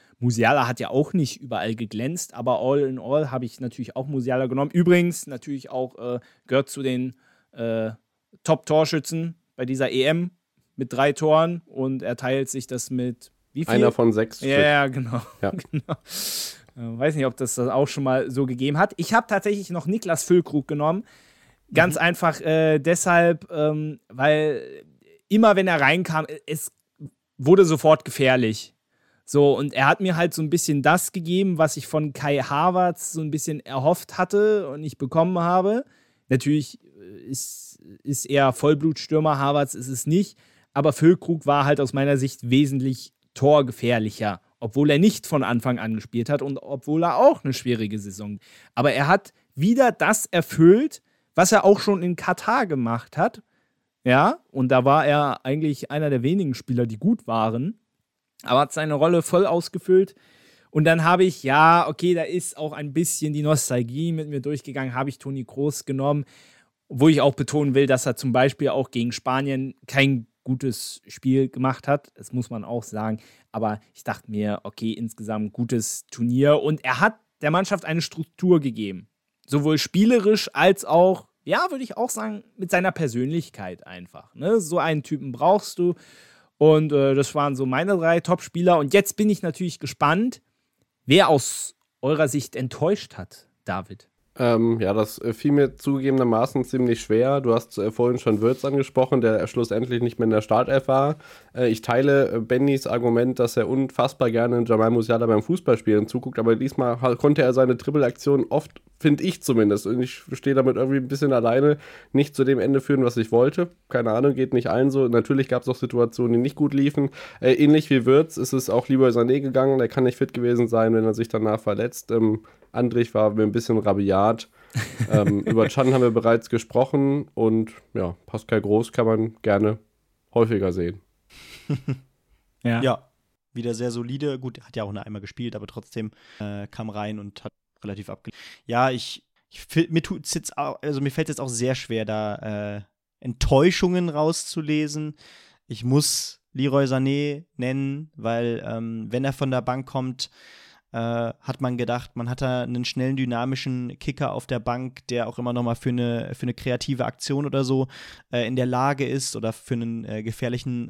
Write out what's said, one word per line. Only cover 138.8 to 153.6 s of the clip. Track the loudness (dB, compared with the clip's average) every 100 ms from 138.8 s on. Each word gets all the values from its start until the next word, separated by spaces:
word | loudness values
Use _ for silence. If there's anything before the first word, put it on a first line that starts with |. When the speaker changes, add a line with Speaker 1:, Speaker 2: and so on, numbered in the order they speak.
| 0
Speaker 3:
ich, | -2 -10 -14 _ _ _
ich | -20
fi-, | -4 -2 0
mir | 0
tut's | -2 -10 -8
jetzt | -8 -8 -8
au-, | -8 -6
also | -6 -2
mir | -2
fällt's | -4 -6
jetzt | -6
auch | -8
sehr | -4 -2 -4
schwer, | -4 -6 -4
da, | -4 -4 -8 -8 -8 -8 -10
äh, | -14 _ _ _
Enttäuschungen | -12 -4 2 4 4 2 0 0 -2
rauszulesen. | 0 -2 -2 -6 -8 -2 -2 -2 -6 -8 -10 -20 -20 _ _ _
Ich | -8
muss | 0 2 2 -4 -8 -14 _
Leroy | -4 0 0 0
Sané | 0 0 -2 -4 -6 -14 -8
nennen, | -6 -4 -4 -6 -12 -10
weil, | -6 -2 -2 -4 -8
ähm, | -10 -8 -10 -8
wenn | -4
er | -4
von | -4 -4
der | -2
Bank | -4 -6 -6
kommt, | -6 -6 -8 -12 _ -20 -20 -20 _ _
äh, | -8
hat | -4 -4 -6 -8 -10 -6
man | -4 -4
gedacht, | -4 -6 -8 -10
man | -10
hat | -6
da | -4 -4
einen | -4 -6 -6
schnellen, | -4 -4 -2
dynamischen | -4 -4 -4 -6